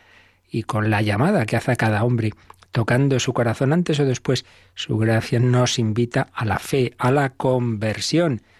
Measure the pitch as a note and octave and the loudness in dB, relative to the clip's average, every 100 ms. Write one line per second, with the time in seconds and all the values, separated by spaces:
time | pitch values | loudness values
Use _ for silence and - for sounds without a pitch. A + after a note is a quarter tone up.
0 | _ - _ _ _ - A2 G#2+ G#2+ G#2 | _ -20 _ _ _ -8 -4 -2 0 0
1 | G#2+ G2+ D3 G#3 A2 C#3+ - A#2+ A2+ G#2+ | 0 0 2 2 0 -2 0 0 0 0
2 | A#2+ B2 A2 - _ - - - A2+ B2 | 0 0 -2 -6 _ -20 -8 -4 0 2
3 | C#3 C3 - B2 A#2+ - C3+ E3 F3 D3 | 2 2 0 0 0 0 2 2 0 0
4 | C#3+ B2 - B2+ - - - - - A2 | 0 0 -2 -4 -4 -20 -20 -14 -4 0
5 | A2 A2+ - A#2+ B2 B2 B2 - A2 A2 | 2 0 0 0 2 4 2 0 -2 0
6 | A#2+ C3+ C3+ - A2+ F#2 - C#3 A#2+ - | -2 -2 -4 -4 -4 -4 -2 -2 -2 -2
7 | B2+ C#3 C3+ - C3+ B2+ A#2+ A2 A2 G2+ | 0 2 0 -2 -2 0 -2 -2 -4 -4
8 | - D3+ F3 A#2 - _ | -2 0 0 -2 -8 _